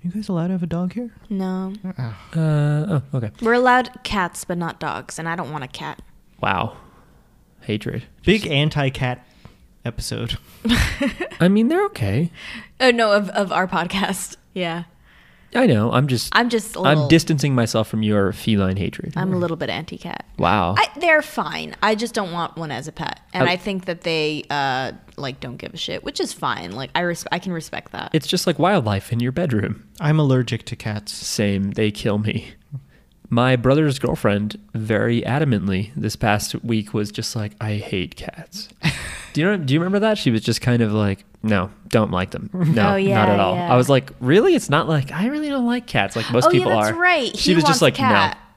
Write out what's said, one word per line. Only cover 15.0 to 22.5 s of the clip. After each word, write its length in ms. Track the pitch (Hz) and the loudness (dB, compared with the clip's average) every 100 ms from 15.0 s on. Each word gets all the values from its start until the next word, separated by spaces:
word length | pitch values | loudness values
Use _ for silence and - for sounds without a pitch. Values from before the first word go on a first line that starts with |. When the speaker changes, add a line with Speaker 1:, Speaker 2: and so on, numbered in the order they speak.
| _ - _ _ - 240 | _ -20 _ _ -6 2
Speaker 3:
I 120 | 254 | 4
know. 240 | 110 113 | 6 4
I'm 160 | 117 143 | 2 2
just 280 | 120 - 214 | 0 2 2
Speaker 2:
I'm 140 | 240 | 2
just 260 | 233 - - | 0 -4 0
a 40 | |
Speaker 3:
I'm 60 | 139 151 | 4 4
Speaker 2:
little 120 | 127 | 6
Speaker 3:
distancing 440 | 160 - 156 147 | 4 6 0 2
myself 340 | 127 113 113 107 | 2 2 0 -2
from 140 | 110 | 0
your 320 | 110 104 98 | 2 2 2
feline 420 | - - 104 95 95 | 0 0 2 2 0
hatred. 380 | 92 - - 180 | -4 -4 -8 -4
Speaker 2:
I'm 180 | 190 180 | -2 0
a 20 | |
little 180 | 175 165 | -2 -4
bit 140 | 135 | -6
anti-cat. 560 | 85 160 175 - - - - | -6 -8 -12 -12 -12 -12 0
Speaker 3:
Wow. 340 | 82 104 87 98 | 2 4 2 2
Speaker 2:
I, 120 | - - | 0 0
they're 220 | 339 311 | 2 2
fine. 540 | 294 - 160 160 156 - | 2 -6 -6 -6 -10 -2
I 100 | 214 | 0
just 220 | 214 233 226 | 0 -2 -4
don't 160 | 190 | -4
want 260 | 170 165 | -6 -6